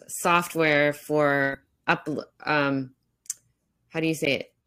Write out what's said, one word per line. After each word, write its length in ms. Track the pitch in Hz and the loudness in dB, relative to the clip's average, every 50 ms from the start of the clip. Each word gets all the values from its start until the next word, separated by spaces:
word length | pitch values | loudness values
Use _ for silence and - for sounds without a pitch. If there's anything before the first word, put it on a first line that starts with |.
| - | -12
software 840 | - - - - 185 170 175 175 - - 160 160 156 147 143 147 147 | -14 -12 -4 0 2 2 2 0 -2 -2 0 2 4 4 4 2 2
for 720 | 143 - - - 151 151 147 143 139 139 139 139 135 - _ _ _ _ _ | 0 -2 -4 -2 0 2 2 4 2 2 0 0 -2 -6 _ _ _ _ _
up-, 220 | 151 170 170 - 156 143 117 - - _ _ - | -2 -2 -2 -2 -6 -6 -6 -8 -12 _ _ -4
um, 460 | 135 151 147 143 139 139 135 131 131 - _ _ _ _ _ _ - - - _ _ _ _ _ _ _ _ _ _ | -2 0 0 0 0 -2 -4 -6 -8 -14 _ _ _ _ _ _ -14 -14 -14 _ _ _ _ _ _ _ _ _ _
how 120 | - 160 | -4 -2
do 60 | 160 | 0
you 80 | 160 160 | 0 0
say 180 | 156 165 143 | 0 0 0
it? 200 | 131 - - - _ _ _ | 0 0 -2 -10 _ _ _